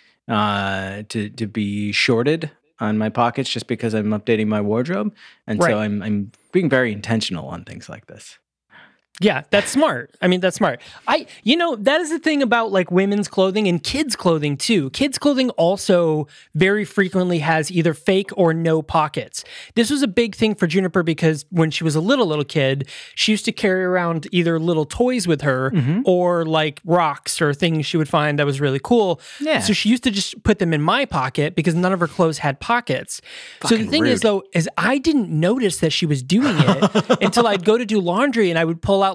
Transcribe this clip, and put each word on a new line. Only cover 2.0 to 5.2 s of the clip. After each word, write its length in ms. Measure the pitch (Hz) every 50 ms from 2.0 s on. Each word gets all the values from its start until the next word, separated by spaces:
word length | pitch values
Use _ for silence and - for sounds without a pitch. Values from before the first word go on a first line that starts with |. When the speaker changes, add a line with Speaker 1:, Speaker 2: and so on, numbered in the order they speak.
| - - 120 113 120 147 160 165 165 147 _ _ _ _ _ -
Speaker 1:
on 180 | 113 107 107 107
my 100 | 107 110
pockets 420 | 110 127 117 120 - 139 131 -
just 160 | - 113 -
because 280 | - 120 - - 113 110
I'm 160 | 110 104 107
updating 360 | 107 104 - - 113 107 107
my 140 | 107 107 107
wardrobe. 540 | 101 101 107 117 127 160 180 196 214 208 - _